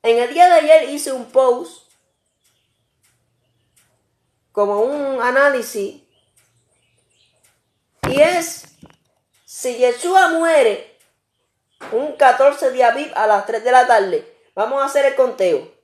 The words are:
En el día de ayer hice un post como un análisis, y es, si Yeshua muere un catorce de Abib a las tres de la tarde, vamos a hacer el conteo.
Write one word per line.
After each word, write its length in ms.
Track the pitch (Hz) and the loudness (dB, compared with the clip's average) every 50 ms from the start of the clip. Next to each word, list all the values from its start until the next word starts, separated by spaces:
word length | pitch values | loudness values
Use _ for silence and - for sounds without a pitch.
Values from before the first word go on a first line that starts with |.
| - | 0
En 140 | 226 233 | 0 0
el 160 | 233 240 240 285 | 0 -2 -4 2
día 140 | 330 359 | 2 4
de 60 | 359 349 | 6 6
ayer 360 | 320 302 302 320 320 311 269 | 4 4 6 4 4 4 0
hice 220 | 285 294 - 285 | -8 -10 -8 -8
un 140 | 262 254 233 | -8 -10 -10
post 680 | - - 262 262 254 240 254 339 - - - _ _ _ _ _ _ _ _ _ _ _ _ _ _ _ _ _ _ _ _ _ _ _ _ _ _ _ _ _ _ _ _ _ _ _ _ _ _ _ _ _ _ _ _ _ _ _ _ _ _ _ _ _ _ | -2 -2 0 2 2 0 -2 -6 -16 -20 -20 _ _ _ _ _ _ _ _ _ _ _ _ _ _ _ _ _ _ _ _ _ _ _ _ _ _ _ _ _ _ _ _ _ _ _ _ _ _ _ _ _ _ _ _ _ _ _ _ _ _ _ _ _ _
como 300 | _ 208 208 202 208 208 | _ -4 -2 -2 0 -2
un 400 | 220 254 294 294 285 269 269 247 | -2 -2 -2 -6 -6 -6 -4 -4
análisis, 800 | 233 247 247 269 277 285 269 247 226 - - 214 196 - - - _ _ _ _ _ _ _ _ _ _ _ _ _ _ _ _ _ _ _ _ _ _ _ _ _ _ _ _ _ _ _ _ _ _ _ _ _ _ _ _ - - | -4 -2 0 2 2 2 0 -2 -8 -8 -8 -8 -8 -10 -10 -18 _ _ _ _ _ _ _ _ _ _ _ _ _ _ _ _ _ _ _ _ _ _ _ _ _ _ _ _ _ _ _ _ _ _ _ _ _ _ _ _ -8 -4
y 100 | 269 277 | 2 2
es, 440 | 302 339 359 339 330 330 - - - _ _ _ - - _ _ _ _ _ _ _ _ _ _ _ | 2 2 2 -4 -6 -6 -14 -18 -20 _ _ _ -20 -20 _ _ _ _ _ _ _ _ _ _ _
si 320 | _ - - - 254 240 | _ -18 -8 -8 -8 -2
Yeshua 520 | 226 247 247 240 240 - 349 381 381 370 330 | 0 0 0 0 -2 -6 2 2 4 4 4
muere 680 | 330 330 330 330 320 294 247 220 196 - - _ _ _ _ _ _ _ _ _ _ _ _ _ _ _ _ _ _ _ - - | 0 0 0 2 2 2 2 2 0 -4 -10 _ _ _ _ _ _ _ _ _ _ _ _ _ _ _ _ _ _ _ -14 -6
un 220 | 220 233 277 302 277 | -6 -4 -4 -6 0
catorce 540 | - 285 254 247 254 269 285 285 - 285 262 | 2 4 4 4 4 2 2 2 0 -6 -4
de 120 | 254 254 247 | 0 2 0
Abib 280 | 233 233 277 302 - - | 0 0 -2 -8 -8 -4
a 120 | - 214 | -4 0
las 180 | 214 208 196 202 | 0 0 0 -2
tres 180 | - 226 220 220 | -6 -8 -6 -2
de 80 | 247 | 2
la 140 | 247 254 247 | 4 4 4
tarde, 500 | 247 233 214 196 190 170 151 - - _ _ _ _ _ | 4 2 0 2 -2 -4 -6 -8 -10 _ _ _ _ _
vamos 260 | 190 214 220 269 277 | -6 -6 -4 -2 -4
a 40 | 269 | -4
hacer 200 | 277 277 285 277 | -2 0 0 0
el 100 | 269 269 | 0 2
conteo. 560 | 262 262 247 - - 190 180 156 131 - - _ _ | 0 -2 -2 0 -2 -2 -2 -2 -2 -6 -12 _ _